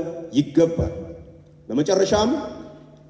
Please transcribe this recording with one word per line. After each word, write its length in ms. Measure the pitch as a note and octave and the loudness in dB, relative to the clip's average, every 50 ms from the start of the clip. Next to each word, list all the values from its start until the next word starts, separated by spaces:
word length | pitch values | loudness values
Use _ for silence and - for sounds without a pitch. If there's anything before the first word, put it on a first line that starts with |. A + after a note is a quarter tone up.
| D#3+ - - - - - - | 0 -4 -8 -10 -10 -4 0
ይገባል። 640 | C3+ D3 - - D#3+ E3 E3 - - - - - - - - - - - - - - - - - - - | 0 0 2 4 4 4 4 4 0 -2 -2 -4 -8 -10 -12 -14 -16 -18 -20 -20 -20 -20 -20 -20 -20 -10
በመጨረሻም 680 | - A2 C#3 D3+ G3 F#3+ F#3+ G3 F#3+ A3 G#3 G#3+ A#3+ D#4 D4+ - - - - - - - - - - - - - - | -4 -2 0 2 4 4 4 4 4 2 2 2 2 0 -2 -4 -8 -12 -14 -16 -18 -18 -20 -20 -20 -20 -20 -20 -20